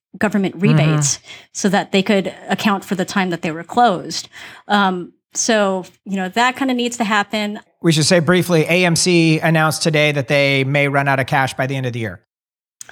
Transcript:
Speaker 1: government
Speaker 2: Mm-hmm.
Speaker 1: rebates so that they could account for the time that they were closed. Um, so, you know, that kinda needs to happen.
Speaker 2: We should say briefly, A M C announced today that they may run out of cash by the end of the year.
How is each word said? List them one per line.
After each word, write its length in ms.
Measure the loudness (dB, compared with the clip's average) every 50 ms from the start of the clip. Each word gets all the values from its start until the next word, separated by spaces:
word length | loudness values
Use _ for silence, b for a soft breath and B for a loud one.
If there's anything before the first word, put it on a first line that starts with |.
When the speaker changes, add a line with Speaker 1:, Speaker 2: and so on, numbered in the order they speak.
| _ _ -6
Speaker 1:
government 380 | -4 -2 0 0 0 -2 -2 -2
Speaker 2:
Mm-hmm. 200 | 0 2 2 4
Speaker 1:
rebates 420 | 4 4 2 2 2 0 -2 -4 B B B B B B B
so 160 | -8 -4 -2
that 240 | 0 0 0 0 0
they 100 | 0 0
could 320 | 2 2 2 0 0 -2 -8 -12 -8
account 380 | -6 -4 -2 0 0 0 0 -2
for 100 | -4 -4
the 80 | -4 -4
time 260 | -2 -2 -2 -2 -2
that 100 | -2 -4
they 100 | -4 -6
were 140 | -8 -8 -12
closed. 640 | -4 0 2 4 4 2 0 -4 -8 -10 -10 -12 B B B B B B B B -2
Um, 420 | 0 2 2 0 -2 -4 -8 -12 -16 _ _ _ -8
so, 500 | -4 -2 0 2 2 2 0 -2 -4 -6 -10 -16 _ _
you 100 | -8 -6
know, 140 | -6 -6 -4
that 260 | -2 0 0 0 0
kinda 180 | -2 -2 -2 -2
needs 220 | -2 -4 -4 -4
to 60 | -4 -2
happen. 560 | 0 0 0 -2 -2 -4 -6 -4 -6 -8 -10 -16 _ _ _
Speaker 2:
We 100 | 0 2
should 140 | 2 2 2
say 140 | 2 2 2
briefly, 420 | 4 4 2 2 2 2 2 2 2
A 180 | 2 2 2 2
M 100 | 2 2
C 440 | 0 2 2 4 4 4 4 2 2
announced 440 | 2 2 2 2 2 0 0 -2 -2
today 280 | 0 2 2 2 2 0
that 140 | -2 -2 0
they 340 | 2 2 2 2 2 0 0
may 240 | 0 0 0 0
run 200 | 2 0 0 0
out 120 | 2 0 0
of 80 | 0
cash 260 | 0 0 0 0 0 -2
by 120 | -4 -4
the 80 | -4 -4
end 100 | -4 -4
of 80 | -6 -6
the 60 | -6
year. 220 | -8 -8 -10 -12 _ _ _ _ _ _ _ _ _ _ _ -20 B B